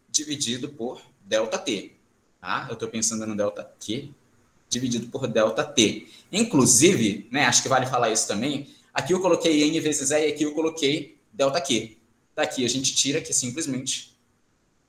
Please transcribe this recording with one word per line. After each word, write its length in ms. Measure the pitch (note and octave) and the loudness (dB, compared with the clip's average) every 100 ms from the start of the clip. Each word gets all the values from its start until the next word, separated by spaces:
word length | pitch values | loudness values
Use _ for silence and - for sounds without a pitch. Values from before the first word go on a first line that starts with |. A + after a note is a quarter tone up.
| _ | _
dividido 640 | - D3 D3 A2+ B2+ C#3 | -4 -4 -4 -4 -6 -8
por 320 | - A2+ B2+ - _ | -8 -10 -10 -18 _
delta 340 | G2 G#2+ A2+ F#3 | -2 0 0 -4
T, 380 | - G2+ - - _ _ _ _ | -4 -6 -6 -18 _ _ _ _
tá? 280 | F2+ A2+ C3+ | -8 -6 -6
Eu 60 | A2+ | -8
tô 120 | A2+ | -8
pensando 380 | A2+ A2 A2 A2 | -4 -4 -4 -6
no 100 | G#2 | -2
delta 320 | G#2 - - _ | -2 -4 -12 _
Q 340 | - A#2 C#3 - _ _ _ _ _ | -8 -8 -10 -18 _ _ _ _ _
dividido 380 | B2 B2+ A#2 - | -4 -2 -4 -4
por 200 | A#2+ B2+ | -6 -2
delta 360 | A2+ A2 - | 2 2 2
T. 440 | D3+ - G#2 - - - _ | 0 4 4 2 -10 -20 _
Inclusive, 960 | F#3+ A3+ D3 A#2 - E3+ E3 A2 G2+ - | -2 2 4 6 6 6 6 2 0 -4
né, 140 | C3+ C3 | 0 2
acho 180 | A#2 | 2
que 60 | B2+ | 2
vale 180 | C3 B2+ | 2 2
falar 240 | B2+ A#2 | 0 2
isso 160 | A2 - | 0 -2
também, 420 | G#2 C3 C#3 - - _ | -2 -2 -4 -8 -18 _
aqui 200 | - C3+ | -6 0
eu 60 | F#3 | 2
coloquei 440 | F#3 E3 E3 D3+ | 4 2 4 4
N 160 | D3 D#3+ | 4 2
vezes 320 | D3 C#3+ C3+ | 0 -2 0
E 160 | D3+ D#3 | 0 0
e 40 | |
aqui 120 | D3 | 0
eu 100 | D3+ | -2
coloquei 640 | D3+ D#3+ D#3 C#3 D3+ - _ _ | 0 -2 0 0 0 -4 _ _
delta 280 | - C#3 - | -2 0 0
Q. 380 | - A2+ A2 - _ _ _ - | 0 -2 -2 -12 _ _ _ -6
Daqui 280 | D3+ - | -4 -2
a 60 | A#2+ | -2
gente 260 | C3 C3 - | 0 -2 0
tira 240 | C3+ D3 | 0 -2
que 140 | - | -2
simplesmente 800 | - B2 C3+ D#3+ B2+ C3+ - - _ _ _ _ _ _ _ | -4 -2 -6 -6 -6 -6 -8 -10 _ _ _ _ _ _ _